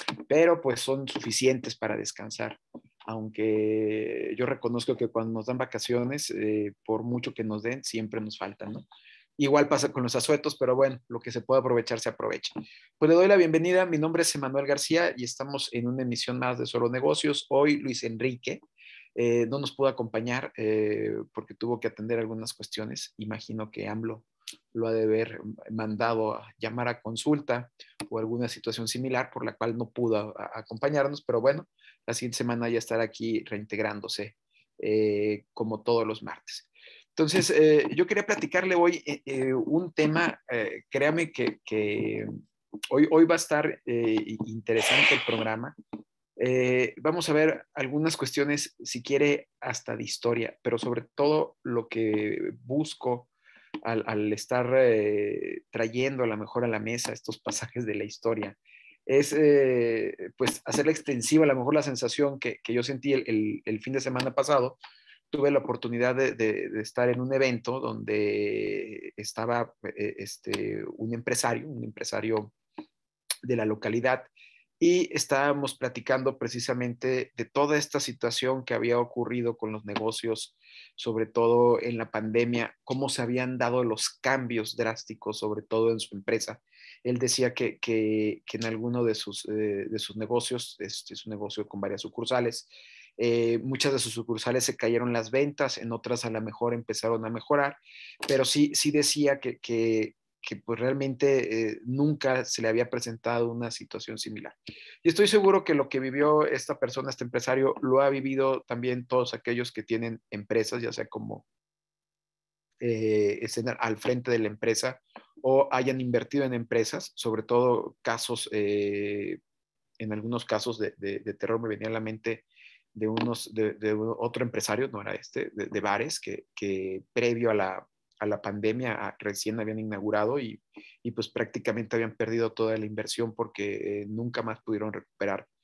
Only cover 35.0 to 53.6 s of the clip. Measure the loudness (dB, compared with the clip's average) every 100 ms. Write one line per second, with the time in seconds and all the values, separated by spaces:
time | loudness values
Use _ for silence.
35 | 4 2 0 -2 -6 -6 -4 -4 0 2
36 | 2 -4 -8 -12 -14 -16 -18 _ -20 -20
37 | _ 0 2 4 4 8 8 8 6 2
38 | 2 2 0 -2 0 0 2 6 4 4
39 | -2 -8 -4 -2 0 0 2 0 0 2
40 | 2 4 2 -2 -4 -4 -2 -6 -4 0
41 | 2 2 -2 -2 -2 -2 -4 0 0 0
42 | -2 -4 -6 -8 -14 _ _ -14 0 4
43 | 8 8 8 6 2 0 0 -4 -2 0
44 | 2 2 0 -2 -2 -4 0 2 4 4
45 | 6 4 2 -2 0 -2 -6 -12 -16 -18
46 | -18 _ _ -2 0 2 4 4 2 0
47 | -2 0 2 4 4 2 -4 -6 -2 0
48 | 0 0 -2 0 0 0 -4 -8 -10 -8
49 | 0 4 4 2 -2 -10 -8 -6 -6 -6
50 | -6 -4 0 0 -2 -4 -2 0 0 -4
51 | -4 0 2 4 0 -6 -4 -2 -2 0
52 | 2 2 0 -2 -4 -8 -4 -2 -2 -4
53 | -4 -4 -6 _ _ -20